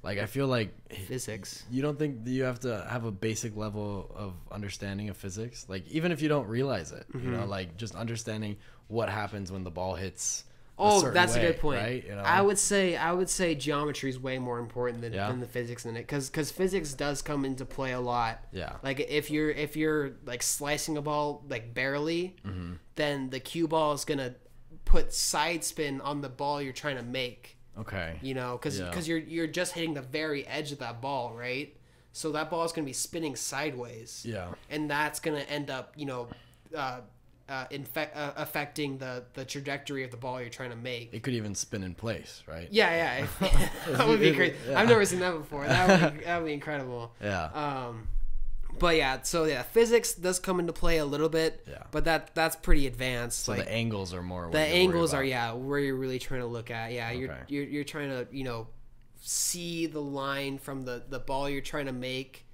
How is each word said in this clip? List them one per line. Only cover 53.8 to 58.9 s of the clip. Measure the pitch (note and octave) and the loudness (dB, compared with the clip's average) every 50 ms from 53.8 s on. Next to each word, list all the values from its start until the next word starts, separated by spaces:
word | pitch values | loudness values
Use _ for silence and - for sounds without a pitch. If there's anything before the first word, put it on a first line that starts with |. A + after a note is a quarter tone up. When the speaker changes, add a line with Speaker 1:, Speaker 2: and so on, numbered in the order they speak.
| A#2 A#2 G#2+ G2+ F#2+ F2 | 0 0 0 -2 -2 -4
Speaker 1:
are | F2+ F2+ | -4 -6
more | F2+ F2+ F2+ F2+ | -4 -4 -4 -4
Speaker 2:
the | F2 E2+ | -4 0
Speaker 1:
what | E2 D#3 | 2 2
you're | D#3 | 2
worried | D#3 E3+ F3 | 4 6 6
Speaker 2:
angles | F#3 F#3 E3+ E3+ E3+ D#3 C#3+ | 6 6 6 4 4 4 2
are, | C#3 | 2
Speaker 1:
about. | C3+ C3+ | 0 0
Speaker 2:
yeah, | C3 B2 A#2 A#2 A2+ | 0 0 -2 -2 -2
where | B2 C3 C3+ C#3+ C#3+ | -4 -4 -2 0 0
you're | C#3+ C#3 C3 | 2 0 0
really | C3 C3 C3 B2+ B2 | 0 -2 -2 -2 -4
trying | - - C3+ B2+ | -4 -2 -2 -2
to | B2 | -2
look | A#2 A#2+ A#2 A2+ - | -4 -4 -6 -6 -6
at. | A#2+ A2+ A2+ A2+ | -6 -6 -6 -4
Yeah, | B2 B2 A#2 A#2 | -4 -4 -4 -4
you're, | A#2+ B2 C3 C3 | -4 -4 -4 -6
Speaker 1:
Okay. | D3 B2+ B2+ A#2+ | -8 -10 -8 -6
Speaker 2:
you're, | C#3+ C#3+ C#3+ | -6 -6 -4
you're | A#2+ C#3 D3 C#3+ | -4 -4 -6 -6
trying | C#3+ - D#3 C#3+ C#3 | -6 -6 -6 -6 -4
to, | C3+ B2+ B2 B2 | -4 -6 -6 -6
you | - C#3 C3 | -6 -6 -6
know, | B2+ A#2+ A2+ A2+ - - - - - | -4 -4 -6 -8 -10 -12 -16 -16 -18